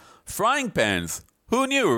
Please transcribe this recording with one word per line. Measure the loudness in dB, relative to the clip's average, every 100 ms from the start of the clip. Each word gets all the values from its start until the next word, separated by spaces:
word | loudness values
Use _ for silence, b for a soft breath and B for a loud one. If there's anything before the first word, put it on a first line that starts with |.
| B B -12 -2
"Frying | 0 0 -2 0
pans, | 0 0 -4 -10 -14 _ -4
who | 0
knew, | 0 2 2